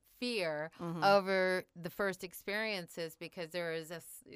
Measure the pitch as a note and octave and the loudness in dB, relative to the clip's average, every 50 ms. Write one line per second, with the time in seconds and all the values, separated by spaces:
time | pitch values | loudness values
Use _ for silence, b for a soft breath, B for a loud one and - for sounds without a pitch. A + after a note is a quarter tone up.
0 | _ _ _ - B3 B3 A#3 G#3+ F3 D#3+ D3+ D3+ D3+ E3 - - F3 E3+ E3+ E3+ | _ _ _ -4 -2 -2 0 0 0 0 0 -2 -4 -4 -6 -8 -6 -4 -2 4
1 | F3+ G3 G3+ G3+ F#3+ F#3+ F#3+ F#3+ F#3 F#3 F#3 F#3 - _ - F3 E3 E3+ - - | 6 8 8 8 6 6 4 4 4 4 2 0 -2 _ -12 -10 -10 -10 -4 -2
2 | G#3 G3 F3+ - G3 E3+ - - - - G3 G#3+ A3 A3 G#3 F#3 E3+ - - - | -2 -2 -2 -4 -8 -12 -12 -10 -6 -4 -2 -2 0 -2 -2 -4 -4 -8 -6 -6
3 | E3 D#3+ D#3 - F3 E3 - F#3+ E3+ D#3 E3 F3+ E3+ E3 D#3+ E3 D#3+ D#3 F3 E3 | -6 -6 -6 -10 -12 -12 -8 -8 -8 -6 -4 -4 -2 -2 -2 -4 -4 -6 -10 -10
4 | - - - - - - - | -12 -14 -18 -18 -18 -16 -16